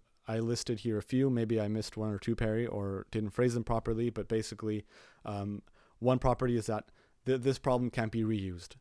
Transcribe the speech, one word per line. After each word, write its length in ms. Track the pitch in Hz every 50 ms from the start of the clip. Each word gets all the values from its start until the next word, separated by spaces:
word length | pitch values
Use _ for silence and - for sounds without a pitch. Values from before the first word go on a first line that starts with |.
| _ _ _ _ _
I 120 | - 113 113
listed 420 | 113 117 120 - - - 120 107
here 160 | - 117 110
a 60 | 104 -
few, 260 | - - 127 135 139
maybe 320 | 123 117 113 107 117 110
I 80 | 104 104
missed 300 | 107 110 107 - - 107
one 120 | 110 107
or 80 | 104 98
two, 160 | - - 113
Perry, 320 | - 120 110 110 113 120
or 400 | - - 101 101 98 98 95 - -
didn't 200 | - 113 107 101
phrase 220 | - - 123 123 117
them 120 | 120 110
properly, 440 | - 117 113 - 120 113 110 120 120
but 200 | 107 110 101 -
basically, 580 | 113 110 110 - 113 104 110 107 107 104 - - - - - - - _ -
um, 340 | - 104 101 101 101 101 101 - - - _ _ _ _ -
one 200 | 117 123 131 127
property 380 | - 131 120 - 131 123 120
is 80 | 117 107
that 240 | - 110 107 - - - _ _ _ _ _ -
th-, 160 | 127 131 131 120
this 160 | 135 131 -
problem 320 | - 135 127 123 123 120
can't 200 | - 127 113 104
be 120 | 104 113 110
reused. 540 | 107 110 104 98 92 90 87 90 - - -